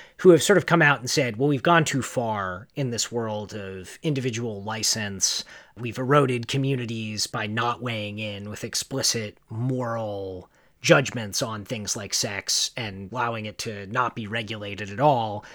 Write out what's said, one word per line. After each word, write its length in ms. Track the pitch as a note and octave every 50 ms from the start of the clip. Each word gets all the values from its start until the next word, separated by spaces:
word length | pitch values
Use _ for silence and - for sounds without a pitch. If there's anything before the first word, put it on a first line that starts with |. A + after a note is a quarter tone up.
| - - _
who 140 | - - F#3
have 100 | E3+ D#3
sort 160 | - - G#3
of 80 | F3 -
come 160 | - E3+ E3+
out 180 | D#3 D3 C#3+ B2+
and 100 | B2+ B2
said, 280 | - D#3 C3 A#2+ G#2+
"Well, 100 | G#2+ C3+
we've 140 | D3 D3 B2
gone 240 | - E3+ F3 E3 D3+
too 160 | - - C3
far 640 | A2+ - - C3 A#2 A2+ G#2+ G#2 G2 F#2 F2+ F#2 A2 - _
in 140 | C#3+ C#3 B2
this 220 | A#2 G#2 - -
world 420 | A#2+ A#2+ A2+ A2 G#2+ G#2 G#2 F#2 A2+
of 460 | G#2+ G2 F#2+ F#2+ F#2+ F2+ - - -
individual 600 | - D#3+ D3 C3+ B2 C3 A2 A2+ A#2+ A#2 G#2 G2 G2
license. 840 | A2 G#2+ A2 A2 - - A2+ G#2+ G2+ G2 F#2+ - - - - - - - - - _ _
We've 200 | - B2 A#2 G#2+
eroded 500 | B2 C3 B2 C#3+ D3 C#3 B2+ B2 A#2+ A#2
communities 800 | - - C#3 C3+ C3+ C#3 B2+ A#2+ A2+ A#2+ A2+ A2 G#2+ G#2+ G#2 -
by 180 | - - A#2+ G#2+
not 380 | G#2 G#2+ A2 A#2 A#2+ A#2 - -
weighing 340 | B2 A2+ G#2+ G#2 G#2 G#2
in 320 | G#2+ A2 G#2+ G2+ G2 G2+ G#2
with 140 | G#2 - -
explicit 760 | A2 - - - - - C3 A2+ - - A#2 G#2+ G#2 - _ _ -
moral 1000 | A2+ A2 B2 C3 B2+ B2+ B2 A#2 A#2 A2+ A2+ G#2 G2+ G2 G2 F#2+ F#2 F2+ F2 - _ _ _ _ _ _
judgments 600 | - - D#3+ D3 C3 - - B2 A2 G2+ F#2+ - C3+
on 200 | A2+ G#2+ G#2 G2+
things 320 | - B2 A2 G#2 F#2+ -
like 200 | A2+ G2+ F#2+ -
sex, 560 | - - A2 G2+ G2 - - - - - - -
and 360 | - A#2 G#2 F#2+ G2 G2 F#2
allowing 340 | A#2 B2 A#2+ A#2 A#2 A2 G#2+
it 140 | G#2+ G2 -
to 260 | - A#2 G#2+ G2+ G2+
not 280 | F#2+ A2 B2+ B2 A#2 -
be 100 | - A2
regulated 640 | G2 A2 A#2 A2+ G2+ A2 G#2+ G#2 G2+ G2+ F#2+ G#2+ G2
at 100 | G2+ G#2+
all 460 | C#3 D3+ C#3 A#2+ A2 G#2+ G2+ G#2 - -